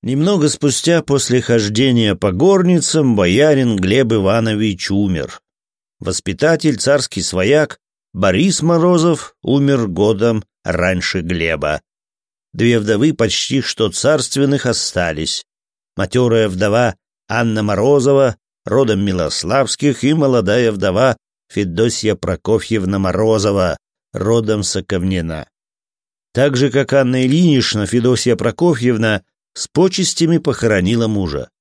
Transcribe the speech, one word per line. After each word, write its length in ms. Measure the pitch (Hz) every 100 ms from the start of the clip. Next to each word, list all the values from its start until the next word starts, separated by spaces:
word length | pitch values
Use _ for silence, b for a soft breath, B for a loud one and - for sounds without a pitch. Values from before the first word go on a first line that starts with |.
| 101
Немного 400 | 135 165 202 147
спустя 540 | - 147 - - 170
после 400 | 151 139 - 127
хождения 720 | - 117 104 107 135 120 110
по 180 | 92 104
горницам 840 | 90 165 196 180 175 - 156 139
боярин 600 | 107 90 98 151 143 127 104
Глеб 380 | 92 113 123
Иванович 760 | 110 95 113 113 107 110 95 -
умер. 520 | 98 101 87 65 - _ _ _ _ _ _
Воспитатель, 800 | - 90 - 90 147 165 156 131
царский 420 | - 139 127 -
свояк 580 | 87 92 95 147 151 - _ _ _
Борис 480 | 95 98 92 185 -
Морозов 760 | 156 170 175 180 165 156 - _
умер 440 | - 139 139 139 110
годом 580 | 85 104 104 117 110 - _
раньше 560 | - 85 87 92 - 98
Глеба. 600 | 82 87 82 80 76 76 _ _ _ _ _ _ _
Две 240 | - 117 117
вдовы 340 | 104 104 143
почти 480 | - 113 - - 135
что 300 | 120 - 110
царственных 760 | - 135 151 131 139 139 139
остались. 800 | 127 117 - - 87 76 78 - - _ _ _ _
Матерая 540 | - 95 123 123 113 110
вдова 480 | 92 104 110 123 95 _ _ _
Анна 340 | 110 117 107
Морозова, 760 | 104 98 117 143 127 139 135 107 _ _
родом 400 | - 123 127 101
Милославских, 1000 | 101 92 80 - 82 127 123 - 143 131
и 100 | 131
молодая 580 | 156 143 123 98 110 117
вдова 460 | 104 98 92 131 113 _ _ _
Федосья 640 | - 101 82 117 - 110
Прокофьевна 840 | 98 - 87 - 110 - 113 92 98
Морозова, 800 | 95 90 110 110 104 101 92 73 _ _ _
родом 480 | 98 95 117 110 107
Соковнина. 880 | 98 98 95 98 92 92 82 78 - _ _ _ _ _ _ _ _
Так 240 | - 139 127
же, 140 | 139
как 240 | 123 123
Анна 320 | 139 127 127 127
Ильинична, 580 | 147 180 139 - 107
Федосья 520 | 101 120 120 123 - 113
Прокофьевна 880 | 117 104 175 139 120 117 110 101 _ _ _ -
с 80 | -
почестями 720 | - 185 180 170 - 160 165
похоронила 680 | 147 120 113 104 90 117 113
мужа. 420 | 104 90 71 64 _